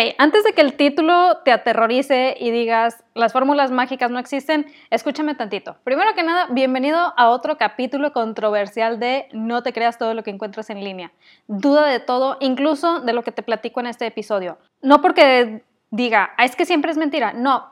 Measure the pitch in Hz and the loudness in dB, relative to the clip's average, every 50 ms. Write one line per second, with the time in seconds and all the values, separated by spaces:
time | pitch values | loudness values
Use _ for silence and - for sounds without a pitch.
0 | 226 226 - - 269 311 294 427 415 440 - - 302 277 - - 285 285 285 339 | 2 2 2 2 2 4 4 4 4 4 4 4 2 2 2 2 2 2 2 2
1 | 311 320 349 349 359 359 302 311 - 269 240 214 - 240 220 226 226 220 240 254 | 2 4 4 4 4 4 2 2 2 2 2 2 2 0 0 2 2 2 2 0
2 | 277 - 277 254 262 262 - - - 233 226 233 233 226 233 226 226 233 226 - | 0 0 0 2 2 0 -2 -2 -4 -2 -2 0 0 0 0 0 0 0 -2 -6
3 | _ _ _ 226 233 220 - 254 262 269 294 285 277 262 254 247 247 254 262 254 | _ _ _ -2 -2 0 0 0 0 2 2 2 0 0 0 -2 -2 -2 -4 -4
4 | 247 240 240 247 247 - 285 277 277 - 311 302 294 - - - _ _ - 226 | -4 -4 -4 -6 -6 -6 -8 -6 -2 -2 -2 -2 -2 -4 -10 -20 _ _ -4 -2
5 | - 302 262 - 311 302 - - 233 202 208 190 - - - - _ 254 262 302 | -2 -4 -4 -4 -4 -6 -4 -6 -6 -8 -8 -8 -10 -12 -16 -12 _ -4 -2 0
6 | 381 440 427 370 339 320 339 359 359 277 247 262 262 254 254 262 262 285 311 339 | 0 0 0 0 -2 0 0 0 -2 -2 0 0 0 0 0 0 0 0 0 0
7 | 349 339 - - 247 233 240 254 - 294 302 294 226 208 - - 247 254 294 269 | 0 0 2 4 4 4 4 2 0 -4 -2 -2 -2 -4 -2 -4 -6 -4 -4 -4
8 | 285 294 - 254 226 220 220 - - 214 208 208 202 196 - 226 220 226 233 214 | -4 -2 -2 -4 -4 -4 -4 -4 -2 0 0 0 -2 -4 -4 -2 -2 -2 -2 -2
9 | 240 247 254 277 - - - 220 220 226 240 240 233 254 240 226 226 233 233 - | -2 -2 -2 -4 -4 -8 -10 -8 -6 -4 -4 -4 -4 -4 -4 -2 -2 -2 -2 -2
10 | 240 226 226 226 214 220 196 196 220 208 202 220 214 - 214 202 196 196 190 185 | -4 -4 -4 -4 -8 -10 -10 -10 -12 -10 -10 -12 -12 -12 -12 -10 -10 -10 -10 -12
11 | 175 165 - _ _ _ _ _ _ - 214 196 190 285 285 302 302 294 262 233 | -14 -16 -20 _ _ _ _ _ _ -10 -6 -2 0 2 4 4 4 2 0 -2
12 | 285 - 247 254 262 269 262 262 277 262 254 240 277 311 311 277 339 339 339 320 | -2 -4 -2 -2 -2 -2 -2 -4 -4 -4 -2 0 0 -2 -2 0 -2 -2 -2 -2
13 | 247 233 226 240 233 - - - 220 - 226 214 - 233 - 262 240 240 226 - | -2 -2 -4 -2 -4 -6 -10 -10 -6 -6 -6 -6 -6 -8 -8 -8 -8 -8 -8 -8
14 | 240 226 220 226 202 - 220 196 185 175 160 - _ _ _ _ - 269 285 302 | -8 -8 -8 -10 -6 -4 -4 -4 -4 -6 -10 -12 _ _ _ _ 4 4 4 6
15 | 285 359 339 349 311 269 262 247 240 220 214 214 - _ _ _ _ _ - 214 | 6 4 4 6 6 6 6 4 2 0 -4 -10 -16 _ _ _ _ _ -4 -4
16 | 247 240 226 208 185 - - - 240 254 - - 349 - 359 311 285 330 320 302 | -2 0 2 2 0 0 0 0 0 0 0 -2 -2 0 0 0 0 -2 -2 -2
17 | 320 294 294 311 233 208 - 233 247 277 262 240 - - | -2 -2 -2 -2 -2 -4 -4 -2 0 0 0 0 -2 -8